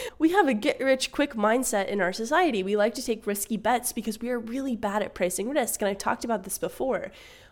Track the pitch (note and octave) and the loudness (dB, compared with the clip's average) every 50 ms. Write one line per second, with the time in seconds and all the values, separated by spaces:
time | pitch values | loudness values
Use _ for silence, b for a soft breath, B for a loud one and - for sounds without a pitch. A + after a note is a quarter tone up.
0 | B4+ A4+ - - D4+ D#4+ F4+ G#4 F#4+ C4+ B3 G#3 G3+ D4 - - C4 C4+ C4 C4 | -6 -10 -4 2 2 4 6 6 4 4 4 2 2 0 0 2 4 2 4 2
1 | C4 - - - C#4+ C#4+ - A3+ G#3 G#3+ A3+ C4 B3+ - - G3+ F#3+ - G3+ G3+ | 2 -4 0 0 0 0 0 0 2 2 2 2 2 0 0 0 0 0 0 0
2 | F3+ F3+ F#3+ - A3+ A#3 D4+ F4 F#4 D#4+ A#3 F#3+ F#3 G3 G#3 G#3 G#3 A#3 A#3 C#4+ | 0 0 0 -2 -2 0 2 4 4 4 2 0 0 0 2 4 2 2 2 -2
3 | A#3+ B3+ A3+ A3 - G3+ G3+ G3+ - - A3+ F#3+ - G#3+ B3 A#3 B3 - - A#3+ | -2 -4 -4 -2 -2 -4 -4 -4 -2 -4 -4 -2 0 2 2 2 0 -2 -6 -4
4 | G#3 A3+ G#3 - A#3 A#3+ B3 A#3+ A3+ A3 A#3 C4+ C4+ C#4 A#3 G#3 G#3+ G3+ G3 G#3+ | -4 -6 -6 -6 -4 -4 -4 -4 -4 -6 -6 -4 -2 -4 -4 -2 -2 -2 -2 -2
5 | G3+ - - - F#3+ F3+ - - G3 B3 C#4+ D#4 A#3 - - - - A2+ G3+ G3 | -4 -4 -2 -2 -2 -2 0 -2 -4 0 0 0 0 0 -2 0 0 0 0 0
6 | - G#3+ - - - A#3 A3+ G#3 F#3+ F#3+ - - - F#3 - - B3 C4+ A3 F3+ | 0 -2 -2 -2 -2 -2 -2 -2 -4 -6 -8 -6 -6 -6 -4 -4 -2 -2 -2 -4
7 | - - B B B B B B B B | -4 -8 B B B B B B B B